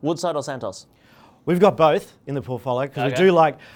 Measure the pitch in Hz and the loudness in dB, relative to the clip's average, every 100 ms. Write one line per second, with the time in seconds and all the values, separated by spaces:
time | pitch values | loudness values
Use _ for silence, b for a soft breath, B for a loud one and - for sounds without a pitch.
0 | 143 165 180 147 131 131 110 92 - b | -4 -4 -4 -4 -6 -8 -10 -12 -20 b
1 | b b b b - 175 196 127 160 165 | b b b b -4 4 4 4 2 2
2 | 196 _ - 139 117 123 131 123 139 - | -2 _ -8 -8 -6 -8 -4 -4 -4 -4
3 | 127 127 185 175 160 139 B | -4 2 4 4 2 0 B